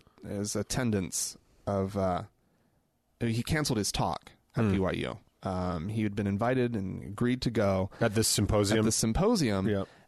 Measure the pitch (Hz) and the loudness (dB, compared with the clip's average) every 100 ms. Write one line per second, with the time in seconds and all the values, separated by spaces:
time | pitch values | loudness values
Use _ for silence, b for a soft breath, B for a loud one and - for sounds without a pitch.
0 | - - 92 101 104 107 101 - 120 104 | -12 -16 -8 -6 -4 -4 -2 -2 0 0
1 | 87 - - - _ _ - 98 95 98 | -2 -4 -6 -10 _ _ -4 -2 0 0
2 | 95 87 107 _ _ _ _ _ _ _ | 0 0 -6 _ _ _ _ _ _ _
3 | _ - 117 113 - 160 147 139 127 - | _ -6 -2 -2 0 0 0 0 0 0
4 | 98 - - _ _ - 110 95 90 85 | -2 -2 -8 _ _ 0 2 2 0 -2
5 | 69 - _ _ - 92 90 85 92 110 | -4 -8 _ _ -6 -2 -2 -4 -4 -2
6 | 107 101 101 98 120 131 120 113 95 92 | -2 0 0 0 2 2 0 -2 -4 -8
7 | 69 101 123 127 127 113 98 95 95 - | -8 -2 0 0 0 2 2 2 0 -2
8 | 117 104 110 - 101 107 101 110 113 - | 0 2 2 2 2 4 4 4 2 2
9 | 113 117 202 233 123 98 104 98 95 B | 2 2 2 2 2 2 2 0 -4 B